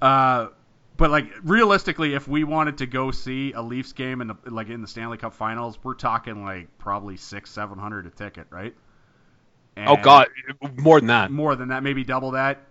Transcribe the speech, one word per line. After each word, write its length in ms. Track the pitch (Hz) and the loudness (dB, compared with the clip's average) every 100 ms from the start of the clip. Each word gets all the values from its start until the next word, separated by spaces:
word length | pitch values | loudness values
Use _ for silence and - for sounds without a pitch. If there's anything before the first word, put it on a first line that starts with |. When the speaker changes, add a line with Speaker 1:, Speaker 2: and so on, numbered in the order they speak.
Speaker 1:
Uh, 460 | 135 135 131 127 107 - _ _ _ - | 2 4 4 2 -2 -10 _ _ _ 2
but, 120 | 156 | 4
like, 220 | 147 120 - | 2 -2 -8
realistically, 760 | 160 220 220 196 - 165 156 139 | 0 4 6 4 0 -2 -2 -2
if 120 | 135 | -4
we 160 | 151 | -2
wanted 360 | 147 156 151 139 | 0 -2 -2 -4
to 60 | 131 | -6
go 260 | 131 131 | -4 -4
see 420 | 127 131 131 139 | -4 -6 -6 -6
a 80 | 117 | -8
Leafs 320 | 117 127 127 | -8 -8 -10
game 260 | - 131 127 | -10 -8 -8
in 80 | 113 | -10
the, 80 | 101 123 | -12 -12
like, 200 | 113 110 | -12 -10
in 140 | 117 | -12
the 60 | 104 | -14
Stanley 280 | 117 113 113 | -12 -12 -10
Cup 160 | 113 | -12
Finals, 460 | - 110 113 120 110 | -8 -8 -6 -10 -10
we're 100 | 131 | -12
talking, 500 | 127 127 113 120 104 | -6 -4 -4 -6 -12
like, 240 | 98 92 85 - | -12 -12 -16 -12
probably 360 | 104 101 101 95 | -6 -6 -8 -16
six, 340 | - 101 - | -16 -16 -14
seven 280 | 107 104 98 | -12 -12 -12
hundred 280 | 104 104 87 | -12 -12 -12
a 20 | |
ticket, 380 | - 101 87 80 | -14 -16 -16 -18
right? 260 | 87 110 - _ _ _ _ _ _ _ _ _ - | -14 -14 -16 _ _ _ _ _ _ _ _ _ -4
Speaker 2:
Oh, 140 | 110 | 2
Speaker 1:
And 100 | 143 | 6
Speaker 2:
God, 240 | 131 139 127 - 135 139 143 127 | 8 8 8 0 -16 -12 -10 2
more 240 | 156 156 | 6 6
than 60 | 117 | 6
that. 200 | 117 95 | 2 2
Speaker 1:
More 260 | 143 151 127 | -2 -2 -2
than 120 | 127 | -4
that, 160 | 131 | -4
maybe 200 | 139 135 | -4 -4
double 280 | 131 131 131 | -4 -4 -4
that, 320 | 131 135 139 - | -2 -2 -4 -8